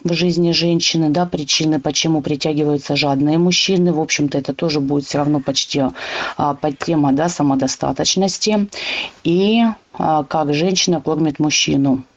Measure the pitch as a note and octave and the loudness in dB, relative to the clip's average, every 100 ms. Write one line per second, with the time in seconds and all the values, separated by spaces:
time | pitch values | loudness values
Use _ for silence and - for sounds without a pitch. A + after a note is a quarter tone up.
0 | E3+ E3 F3 E3 E3+ E3 E3+ E3 - E3 | -4 0 0 2 2 2 2 0 0 0
1 | D#3 D#3+ F3+ D#3 C#3+ - D#3 D3+ D3+ C#3 | 2 2 0 -4 -2 0 0 0 -2 -2
2 | E3 D#3 D3+ C#3+ D#3 D3+ D3 C#3+ - C#3+ | 0 0 0 -2 -2 0 0 0 -2 -2
3 | C#3+ C3+ D3 D#3+ F3+ F3 - F#3 F3+ D3+ | 0 2 2 4 2 2 2 2 2 0
4 | D#3+ - C#3+ C#3+ C3+ C3+ E3+ D3+ C#3 D3 | -2 -2 0 -2 -4 -4 -2 -2 0 -2
5 | C#3 D3 D3 D3 C#3 C3+ - C#3+ C3+ - | -2 -2 0 0 0 -4 -2 -2 -2 -4
6 | - - - - D3 C#3 D3+ C3+ - D#3 | -10 -8 -8 -2 -2 0 -4 -4 -2 2
7 | C#3 C#3 E3+ - C#3+ C3+ C3+ - C#3+ C3+ | 2 2 0 0 0 2 0 -2 -4 -2
8 | - F#3 F#3+ - A3 G#3 G3+ - - - | -2 0 0 0 0 0 -2 -6 -8 -8
9 | - - E3 F3 G3+ A3+ A3+ G#3+ _ - | -8 -6 0 2 4 4 2 0 _ -4
10 | D#3+ D3+ D3 D#3+ D3 D3 F#3 F#3 - D#3+ | 0 0 0 -2 0 0 0 0 0 0
11 | D#3 D#3 D#3 D3 D#3 - - C#3+ C#3 A#2+ | 0 0 0 0 0 0 0 2 2 0
12 | - | -4